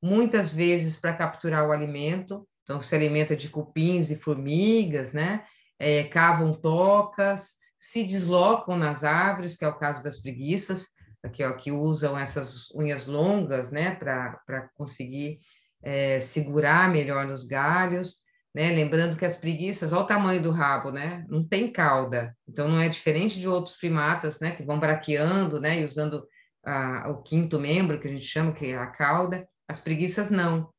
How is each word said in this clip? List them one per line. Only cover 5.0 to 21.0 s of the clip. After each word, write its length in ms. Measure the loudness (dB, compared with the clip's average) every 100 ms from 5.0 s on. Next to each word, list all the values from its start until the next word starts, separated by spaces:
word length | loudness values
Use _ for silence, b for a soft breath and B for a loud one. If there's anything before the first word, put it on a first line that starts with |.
| -4
né? 320 | -2 -2 -2 B B B _
É, 260 | 2 2
cavam 500 | 2 4 4 6 2
tocas, 1000 | 2 0 4 6 6 4 2 0 0 -6 -20 b _
se 260 | -8 -4
deslocam 720 | -2 -2 2 6 6 4 2 0
nas 280 | 0 0
árvores, 520 | 0 2 2 0 -6 -4
que 80 |
é 40 | -4
o 100 | -2
caso 240 | -4 -4
das 180 | -8 -10
preguiças, 680 | -12 -8 -4 -4 -2 -8 -8 b b b
aqui, 180 | -14 -4
ó, 100 | -4
que 200 | -4 -6
usam 440 | -2 0 0 0 -2
essas 540 | -4 -6 -8 -12 -14
unhas 340 | -4 -4 -4 -4
longas, 680 | 0 2 2 0 -2 -4
né, 220 | -4 -4 -4
pra, 420 | -6 -4 -6 -10 _
pra 220 | -10 -10 _
conseguir, 640 | -12 -10 -12 -8 -8 -10 b b b _
é, 380 | -6 -2 0 0
segurar 680 | -2 -4 -2 2 4 6 6
melhor 340 | 4 0 -2 -4
nos 180 | -6
galhos, 760 | -6 -2 0 2 2 0 -4 -10 _ _ _
né? 160 | -2 0
Lembrando 460 | 2 2 2 2 0
que 80 |
as 120 | -2 -2
preguiças, 560 | -4 -4 -4 -4 0
olha 100 | 0
o 40 | 2
tamanho 360 | 2 4 2
do 100 | 2
rabo, 400 | 2 2 2 -2
né? 320 | -6